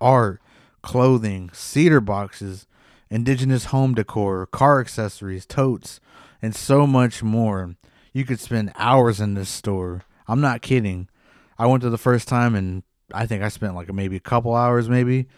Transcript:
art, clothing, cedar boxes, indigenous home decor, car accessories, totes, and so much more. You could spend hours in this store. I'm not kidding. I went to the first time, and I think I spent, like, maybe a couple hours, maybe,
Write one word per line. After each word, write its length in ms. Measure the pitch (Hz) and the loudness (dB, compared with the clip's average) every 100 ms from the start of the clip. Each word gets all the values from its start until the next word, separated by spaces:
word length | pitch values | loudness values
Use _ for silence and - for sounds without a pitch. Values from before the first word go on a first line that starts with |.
art, 400 | 120 131 107 92 _ _ _ _ | 4 4 4 -2 _ _ _ _
clothing, 680 | - 123 131 127 107 95 90 | -4 2 4 4 0 -6 -10
cedar 480 | - - 143 165 151 | -14 -6 2 4 4
boxes, 640 | 104 101 98 - 101 92 _ _ _ _ - | 2 -4 -6 -10 -12 -14 _ _ _ _ -8
indigenous 580 | 110 120 131 131 127 - | -4 0 0 2 0 0
home 280 | 135 135 | 0 2
decor, 500 | 113 - 110 101 95 | 0 -2 -2 -2 -2
car 360 | 92 - 139 139 | -4 2 4 4
accessories, 680 | 120 - 107 - 98 92 - | 0 -6 -6 -6 -10 -10 -6
totes, 520 | - 135 113 - - _ - - _ | -2 0 -2 -8 -20 _ -20 -20 _
and 120 | 110 | -8
so 320 | 104 - 139 143 | -6 2 4 6
much 360 | 131 123 - | 4 2 0
more. 520 | 113 110 113 95 90 87 _ _ _ | -2 0 0 -2 -6 -12 _ _ _
You 140 | 131 131 | -6 -4
could 120 | 120 | -6
spend 340 | - 117 104 - | -4 -4 -4 -2
hours 420 | 110 131 117 101 | 2 4 4 2
in 140 | 104 | -2
this 160 | 98 95 | -4 -6
store. 540 | - - 95 90 90 - _ - | -6 -4 -4 -4 -8 -14 _ -4
I'm 140 | 120 | 0
not 180 | 143 120 | 0 -2
kidding. 480 | - 131 104 90 95 _ _ _ _ - | -2 0 0 -4 -10 _ _ _ _ -2
I 60 | |
went 180 | 120 131 | 2 2
to 60 | 120 | 0
the 60 | 113 | -2
first 320 | 127 120 - | 2 0 0
time, 260 | 123 120 | 0 2
and 280 | 107 92 92 - _ - | 0 -2 -6 -12 _ -12
I 100 | 101 | -6
think 180 | 113 107 | -4 -4
I 60 | 104 | -4
spent, 260 | - 107 | -6 -8
like, 160 | 90 87 | -8 -8
maybe 220 | 98 98 95 | -6 -4 -6
a 40 | |
couple 340 | - 120 117 | -2 -2 0
hours, 360 | 117 123 120 117 | 0 2 2 2
maybe, 360 | 123 123 131 131 | 2 2 0 -2